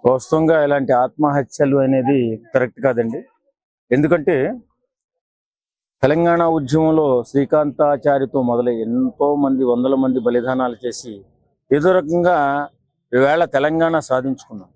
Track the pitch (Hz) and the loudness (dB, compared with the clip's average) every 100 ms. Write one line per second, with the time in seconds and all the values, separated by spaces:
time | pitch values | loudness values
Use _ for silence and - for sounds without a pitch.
0 | 123 131 - 160 160 160 143 143 127 127 | 2 0 -2 0 2 2 2 0 0 0
1 | 127 - 151 143 135 - 143 139 135 135 | 0 -2 -2 -2 -4 -2 0 2 2 0
2 | 127 139 117 110 - 127 123 123 135 117 | 0 0 -2 -6 -4 -4 -4 -2 -2 -2
3 | 113 139 247 _ _ _ _ _ _ 123 | -4 -8 -14 _ _ _ _ _ _ 0
4 | 151 170 151 147 151 247 - _ _ _ | 2 0 0 0 -2 -6 -18 _ _ _
5 | _ _ _ _ _ _ _ _ _ _ | _ _ _ _ _ _ _ _ _ _
6 | 135 156 170 170 165 160 131 156 160 160 | 0 2 2 2 2 0 0 0 2 2
7 | 147 123 113 139 139 151 147 120 147 143 | 2 0 0 -2 2 0 0 0 0 2
8 | 147 139 131 143 123 120 123 117 113 123 | 0 0 0 -2 0 0 0 -2 -2 -2
9 | 131 - 143 147 139 131 127 120 127 135 | -2 -2 -2 0 0 0 0 0 0 0
10 | 131 127 120 123 120 131 127 117 123 - | 0 0 0 -2 -2 -2 -4 -4 -10 -10
11 | 120 101 95 _ _ _ _ 143 170 185 | -16 -18 -20 _ _ _ _ 2 4 2
12 | 151 175 175 170 143 143 143 _ _ _ | 0 0 2 2 0 -2 -6 _ _ _
13 | _ 127 139 160 170 139 151 160 165 160 | _ 0 2 2 0 0 0 0 0 0
14 | - 131 131 131 - 107 87 | -2 -2 -2 -8 -12 -18 -20